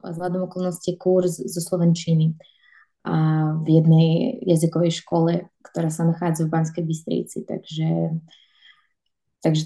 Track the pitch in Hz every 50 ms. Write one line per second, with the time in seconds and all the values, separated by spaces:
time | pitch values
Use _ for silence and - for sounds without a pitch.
0 | - 180 165 165 180 180 175 185 185 175 - 185 185 180 170 - - 180 175 -
1 | - 185 185 185 180 180 165 - - - - 175 170 - 185 175 170 170 165 170
2 | - 165 165 160 156 160 160 - - _ _ _ _ _ _ - - _ _ _
3 | _ - 170 160 156 156 156 156 156 156 156 160 156 156 156 165 160 160 160 160
4 | 165 160 165 170 - - - - - 180 170 160 165 165 - 165 175 170 165 -
5 | - - 175 170 165 165 170 175 170 - _ _ _ - _ 170 165 156 156 -
6 | 170 170 165 165 175 170 160 160 160 156 165 160 160 156 - 175 170 160 165 160
7 | - - 170 - - - - - - - - - - - 156 156 160 160 165 165
8 | 165 165 160 160 160 - _ _ _ _ _ _ _ - _ _ _ _ _ _
9 | _ _ _ _ _ _ _ _ - 160 156 156 156